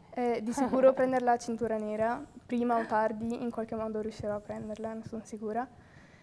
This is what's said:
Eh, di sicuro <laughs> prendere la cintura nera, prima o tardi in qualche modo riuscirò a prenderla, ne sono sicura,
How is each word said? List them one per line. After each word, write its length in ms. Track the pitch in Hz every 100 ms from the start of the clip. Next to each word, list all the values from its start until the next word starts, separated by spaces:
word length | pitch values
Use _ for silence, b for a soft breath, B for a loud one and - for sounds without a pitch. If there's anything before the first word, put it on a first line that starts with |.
| -
Eh, 280 | - 240 233
di 120 | 220
sicuro 400 | 254 254 262 262
<laughs> 20 | 262
prendere 300 | 262 254 240
la 120 | 240
cintura 400 | - 226 226 220
nera, 460 | 214 214 220 247 285 - -
prima 320 | 240 240 233
o 80 | 226
tardi 560 | 214 220 214 233 240
in 60 | 240
qualche 240 | 233 226 220
modo 240 | 220 214
riuscirò 360 | 214 214 208 208
a 40 |
prenderla, 540 | 208 220 214 214 220
ne 80 | 226 226
sono 160 | 220 -
sicura, 420 | 214 214 226 262 b b b b b